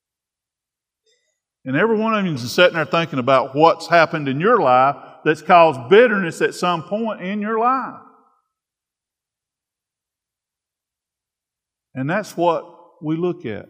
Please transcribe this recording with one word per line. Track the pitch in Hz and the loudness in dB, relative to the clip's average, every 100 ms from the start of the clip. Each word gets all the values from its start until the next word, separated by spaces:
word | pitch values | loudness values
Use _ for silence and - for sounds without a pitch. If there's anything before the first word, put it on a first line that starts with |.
| _ _ _ _ _ _ _ _ _ _ _ _ _ _ _ _ 135 | _ _ _ _ _ _ _ _ _ _ _ _ _ _ _ _ -6
And | 139 | -2
every | 220 214 | 0 0
one | 220 | -2
of | 214 185 | -2 -2
you | |
is | 135 120 | -4 -4
sitting | 180 180 | 2 2
there | 170 | 2
thinking | 147 170 165 139 | -4 -4 -4 -4
about | 123 135 117 | 0 2 0
what's | 135 160 147 - | 2 2 2 2
happened | 170 156 160 139 | 2 2 0 -6
in | 135 | -2
your | 196 240 | 0 2
life | 143 127 135 143 - - | 2 4 2 -2 -10 -6
that's | 156 160 | -4 -2
caused | - 180 160 127 120 | 4 6 6 2 2
bitterness | 202 247 208 170 - | 4 6 2 -6 -4
at | 151 | -4
some | - 180 170 | -2 -4 -4
point | - 208 226 202 | -6 -6 -6 -8
in | 180 208 | -10 -8
your | 208 226 | -6 -2
life. | 240 262 202 135 - _ _ _ _ _ _ _ _ _ _ _ _ _ _ _ _ _ _ _ _ _ _ _ _ _ _ _ _ _ _ _ _ _ _ _ _ _ _ | -2 -2 -6 -12 -20 _ _ _ _ _ _ _ _ _ _ _ _ _ _ _ _ _ _ _ _ _ _ _ _ _ _ _ _ _ _ _ _ _ _ _ _ _ _
And | 131 135 | -10 -6
that's | 196 190 - | -6 -6 -4
what | 170 160 - - _ _ | -2 -2 -6 -20 _ _
we | 151 160 | -8 -4
look | 180 170 117 | -4 -6 -10
at. | 101 - | -12 -10